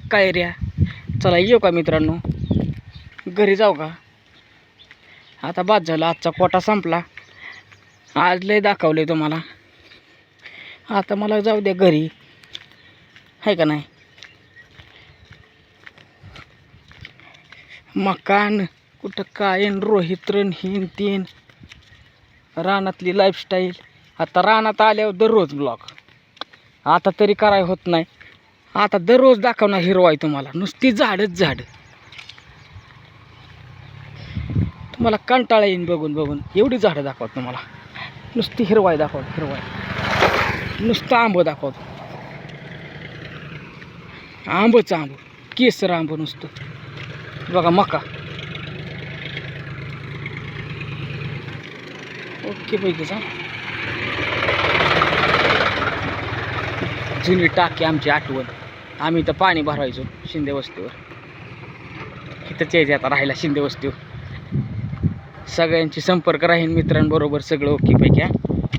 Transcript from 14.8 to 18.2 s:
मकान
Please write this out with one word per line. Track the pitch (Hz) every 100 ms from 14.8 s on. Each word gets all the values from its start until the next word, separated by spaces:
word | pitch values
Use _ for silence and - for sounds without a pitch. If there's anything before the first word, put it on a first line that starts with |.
| - - - - - - _ _ _ _ - - - _ - - - _ _ - _ - - - - - _ - - - - 196
मकान | 196 185